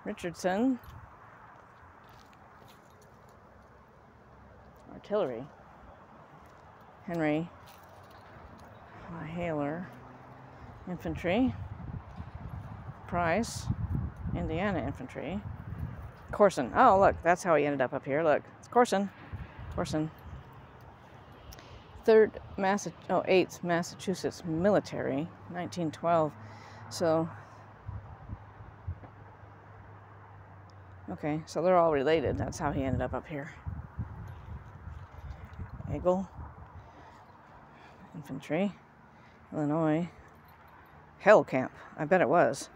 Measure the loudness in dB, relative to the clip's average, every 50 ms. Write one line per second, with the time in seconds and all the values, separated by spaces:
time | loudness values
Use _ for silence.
0 | -10 -10 -10 -8 -8 -8 -8 -2 -2 0 0 2 2 2 0 -2 -6 -18 -18 -18
1 | -20 -20 -20 -20 -20 -20 -20 -20 -20 -20 -20 -20 -20 -20 -20 -20 -20 -20 -20 -20
2 | -20 -20 -20 -20 -20 -20 -20 -20 -20 -20 -20 -20 -20 -20 -20 -20 -20 -20 -20 -20
3 | -20 -20 -20 -20 -20 -20 -20 -20 -20 -20 -20 -20 -20 -20 -20 -20 -20 -20 -20 -20
4 | -20 -20 -20 -20 -20 -20 -20 -20 -20 -20 -20 -20 -20 -20 -20 -20 -20 -18 -18 -18
5 | -6 -2 0 0 0 0 -2 -6 -10 -12 -16 -20 -20 -20 -20 -20 -20 -20 -20 -20
6 | -20 -20 -20 -20 -20 -20 -20 -20 -20 -20 -20 -20 -20 -20 -20 -20 -20 -20 -20 -16
7 | -10 -6 -2 0 0 2 2 0 -2 -6 -10 -20 -20 -20 -20 -20 -20 -20 -20 -20
8 | -20 -20 -20 -20 -20 -20 -20 -20 -20 -20 -20 -20 -20 -20 -20 -20 -20 -20 -18 -18
9 | -14 -14 -12 -10 -10 -8 -6 -4 -2 -2 0 0 -2 -2 -2 -6 -8 -10 -14 -18
10 | -18 -20 -20 -20 -20 -20 -20 -20 -20 -20 -18 -18 -18 -18 -18 -14 -10 -10 -10 -6
11 | -6 -6 -6 -2 0 2 4 4 4 2 0 -4 -10 -10 -10 -10 -10 -10 -10 -10
12 | -12 -12 -14 -14 -14 -14 -14 -12 -12 -10 -12 -12 -12 -12 -14 -12 -14 -14 -14 -14
13 | -10 -4 -2 0 2 2 2 2 0 -2 -6 -6 -4 -4 -2 -2 -2 -2 -2 -2
14 | -2 -4 -8 -8 -6 -4 -2 -2 -2 -2 0 0 0 0 0 0 -2 -4 -6 -8
15 | -12 -10 -10 -8 -8 -6 -6 -6 -6 -8 -10 -10 -10 -10 -8 -8 -8 -8 -8 -10
16 | -12 -14 -14 -16 -12 -10 4 6 6 6 6 2 -4 0 4 6 8 8 8 8
17 | 8 6 6 4 4 4 4 4 4 4 4 6 6 4 2 2 0 0 0 -4
18 | -2 0 0 2 4 4 4 2 0 -8 -20 -20 -18 2 6 6 6 6 4 0
19 | 0 -2 -6 -14 -14 -12 -12 -12 -12 -12 -14 -14 -14 -8 -4 -4 -4 -2 0 -2
20 | -2 -2 -6 -12 -16 -14 -14 -14 -16 -18 -20 -20 -20 -20 -20 -20 -20 -20 -20 -20
21 | -20 -20 -20 -20 -20 -20 -20 -20 -18 -18 -18 -18 -18 -20 -20 -20 -20 -20 -20 0
22 | 6 8 10 10 8 8 4 -10 -14 -10 -4 0 2 2 2 2 -2 -6 -10 -10
23 | -4 0 0 0 4 6 6 6 6 4 -2 -8 -2 0 0 0 0 -4 -10 -8
24 | -4 -4 -4 -2 -2 -6 -6 -4 -6 -4 -2 2 4 4 4 4 2 0 -6 -4
25 | -2 -2 -2 -2 -4 -6 -8 -16 -14 -10 -8 -8 -8 -6 -4 -2 -2 -2 -4 -2
26 | 0 4 4 4 4 2 -2 -8 -18 -18 -18 -18 -18 -18 -18 -18 -16 -12 -4 0
27 | 2 4 4 4 2 -2 -6 -12 -18 -18 -20 -20 -20 -20 -20 -16 -14 -10 -10 -10
28 | -12 -14 -18 -16 -12 -12 -12 -12 -14 -20 -18 -18 -20 -20 -20 -12 -10 -10 -10 -10
29 | -12 -18 -18 -20 -20 -20 -20 -20 -20 -20 -20 -20 -20 -20 -20 -20 -20 -20 -20 -20
30 | -20 -20 -20 -20 -20 -20 -20 -20 -20 -20 -20 -20 -20 -20 -20 -20 -20 -20 -18 -16
31 | -12 -10 -10 -4 -2 -2 -2 -2 -4 -4 -4 2 4 6 8 8 6 6 4 4
32 | 4 4 4 4 4 0 0 0 -2 -4 -4 -2 -2 -2 0 0 0 0 0 0
33 | 0 -2 -4 -6 -6 -6 -10 -8 -10 -10 -14 -12 -10 -10 -10 -10 -12 -12 -10 -10
34 | -10 -10 -10 -14 -12 -14 -14 -14 -14 -14 -14 -14 -14 -16 -18 -16 -14 -14 -14 -14
35 | -16 -16 -18 -16 -14 -14 -14 -14 -14 -16 -14 -14 -12 -12 -12 -12 -6 -6 -4 0
36 | 2 2 2 2 0 -6 -10 -14 -14 -14 -14 -18 -20 -18 -18 -18 -20 -18 -20 -20
37 | -20 -20 -20 -20 -20 -20 -20 -20 -20 -20 -20 -20 -20 -20 -20 -20 -20 -20 -20 -20
38 | -20 -16 -14 -14 -10 -10 -10 -10 -4 -2 -2 0 0 -2 -4 -10 -20 -20 -20 -20
39 | -20 -20 -20 -20 -20 -20 -20 -20 -16 -8 -4 -2 0 0 2 2 2 2 2 2
40 | 0 -4 -8 -18 -20 -20 -20 -20 -20 -20 -20 -20 -20 -20 -20 -20 -20 -20 -20 -20
41 | -20 -20 -20 4 10 10 10 10 10 6 0 0 0 0 -6 -14 -20 -16 -8 -8
42 | 2 4 6 6 6 6 8 6 6 6 4 -2 -8 -14 -16